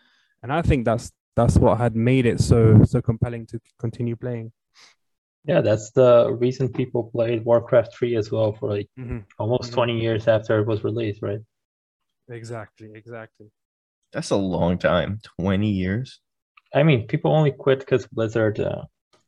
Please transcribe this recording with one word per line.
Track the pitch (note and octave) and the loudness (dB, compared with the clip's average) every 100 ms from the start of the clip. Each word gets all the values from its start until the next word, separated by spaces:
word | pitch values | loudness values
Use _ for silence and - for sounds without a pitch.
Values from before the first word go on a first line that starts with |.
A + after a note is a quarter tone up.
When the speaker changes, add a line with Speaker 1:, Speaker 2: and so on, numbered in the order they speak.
| _ _ _ _ | _ _ _ _
Speaker 1:
And | A#2 | -6
I | D#3 | -2
think | E3 D3 A#2 | 0 0 0
that's, | A2+ - - _ - | -2 -4 -18 _ 0
that's | A#2 - | 2 4
what | A#2+ G#2 | 4 4
had | A#2+ A2 | 2 0
made | A#2 C3 A#2+ | 2 2 2
it | - | 0
so, | - A#2+ A2 A2 - | 2 4 8 8 8
so | B2+ | 4
compelling | - A2+ B2 A#2 A2+ | -2 -4 -6 -8 -12
to | A2+ - _ | -16 -16 _
continue | A#2 - A#2+ A2+ | -10 -6 -6 -6
playing. | B2 A#2+ A2+ - _ _ - _ _ _ _ _ D3 | -8 -10 -12 -18 _ _ -20 _ _ _ _ _ -2
Speaker 2:
Yeah, | D#3+ | 0
that's | G#2+ G#2+ - | 2 0 0
the | - B2+ A#2+ A#2 A#2 | 4 6 6 4 0
reason | B2 B2+ B2+ | -2 -2 -4
people | - B2 A#2+ A2+ | -4 -4 -4 -6
played | A#2+ A2+ A#2 | -4 -2 -2
Warcraft | A2+ A#2 A#2 B2 A2+ | 2 2 4 2 0
three | - B2 A#2 | -2 -4 -2
as | G#2+ | -4
well | A2 A2 | -2 -2
for, | G#2 A2 | -4 -6
like, | G#2 G2+ - | -6 -8 -12
Speaker 1:
Mm-hmm. | B2 B2 G2+ - | -12 -12 -12 -8
Speaker 2:
almost | A2 B2 | -4 -4
Speaker 1:
Mm-hmm. | - | -4
Speaker 2:
twenty | A#2+ A#2+ A#2 | -2 -2 -2
years | A2+ A2 A#2 | -2 -2 0
after | A2 G#2+ A2 | 0 0 0
it | G#2+ | 0
was | G#2 A2 | -4 -4
released, | A2 A2 G2+ | -6 -6 -8
right? | G#2 G#2+ A2 _ _ _ _ _ _ _ - | -8 -10 -12 _ _ _ _ _ _ _ -20
Speaker 1:
Exactly, | A#2 A2+ A#2 G#2 _ G#2+ G#2+ | -18 -14 -16 -16 _ -20 -20
exactly. | G#2+ A#2 A2 _ G#2+ _ _ _ _ _ _ | -20 -20 -20 _ -20 _ _ _ _ _ _
Speaker 3:
That's | F3+ E3 | -12 -4
a | G#2+ | -2
long | F#2+ E2+ E2+ F2+ | -2 -2 -2 0
time, | D2+ E2+ D#2 G#2+ - - | 0 0 -2 -8 -12 -6
twenty | F2+ F#2+ G#2+ | -4 -2 -2
years. | G2 F#2 G#2 C3+ - _ _ _ _ _ | -2 -4 -6 -8 -16 _ _ _ _ _
Speaker 2:
I | C3+ | 0
mean, | D#3 B2+ A2 | 2 0 -2
people | D#3 D#3 | -4 0
only | D3+ D3 | 0 0
quit | - - C3+ - | -2 -2 -2 0
'cause | C3 - | -4 -2
Blizzard, | A2+ A2+ A2+ A2 G#2 | -6 -4 -2 -2 -2
uh, | F#2 - - _ _ _ | -4 -6 -12 _ _ _